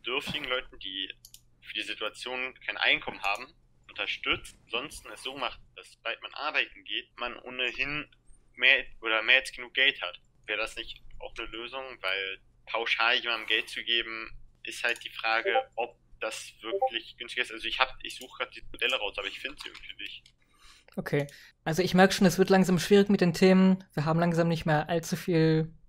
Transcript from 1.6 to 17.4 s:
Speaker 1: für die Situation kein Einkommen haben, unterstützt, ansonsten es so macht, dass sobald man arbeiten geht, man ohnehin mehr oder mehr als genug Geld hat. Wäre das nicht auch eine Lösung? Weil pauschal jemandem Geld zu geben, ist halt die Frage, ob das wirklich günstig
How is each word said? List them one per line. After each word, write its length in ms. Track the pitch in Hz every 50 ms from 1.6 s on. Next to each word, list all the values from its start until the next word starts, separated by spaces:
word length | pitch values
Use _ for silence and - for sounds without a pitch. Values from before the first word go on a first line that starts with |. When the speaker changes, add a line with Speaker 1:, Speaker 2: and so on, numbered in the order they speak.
Speaker 1:
für 140 | _ - -
die 80 | 107
Situation 720 | 101 101 107 - 110 104 - - - 123 127 127 127 131 123 - -
kein 120 | - 104
Einkommen 440 | 104 - 123 143 156 - 127 107 98
haben, 240 | - 98 101 110 127 - _ _ _ _ _ _ _ -
unterstützt, 680 | - - 101 - - - - 135 147 - - - - _ _
ansonsten 440 | _ - 120 135 156 - - - 123
es 100 | 107 -
so 140 | - 135 135
macht, 240 | 143 127 113 - - - _ _
dass 140 | 95 92 -
sobald 280 | - _ _ 117 113 -
man 100 | - 107 -
arbeiten 500 | - 139 151 143 139 120 - - 101 95
geht, 240 | 87 104 113 - _ _
man 200 | - 120 120 117 -
ohnehin 720 | - 123 127 127 127 123 120 - 135 139 147 151 - _ _ _ _ - - _ _ _ _
mehr 280 | - 123 127 135 123 131 - - -
oder 220 | - 113 110 110
mehr 160 | 110 117 127 135
als 140 | 135 -
genug 220 | - 123 123 120 _
Geld 260 | 135 131 139 139 -
hat. 180 | - 90 87 - _ _ _ _ _
Wäre 120 | - 107 104
das 180 | 110 110 -
nicht 260 | 117 117 - - - - - - -
auch 140 | - 107 - -
eine 100 | 113 107
Lösung? 340 | - 113 117 120 127 135 131 131 123 _
Weil 380 | - 95 95 98 98 95 95 - _ _ _ _ _
pauschal 500 | - - 110 117 113 - - 113 117 123
jemandem 320 | 127 117 120 117 113 110 101
Geld 200 | 110 113 117 -
zu 140 | - 123
geben, 480 | 113 117 117 117 113 113 113 110 113 110 - - - - _ _
ist 220 | _ 113 113 - -
halt 180 | 120 113 - -
die 60 | -
Frage, 580 | - - - 113 113 113 110 120 117 107 104 - _
ob 200 | 113 120 120 - _ _ _ - -
das 320 | 117 110 - - - - _ _
wirklich 560 | - 113 - 98 - - - - - - - -
günstig 240 | 123 117 - 127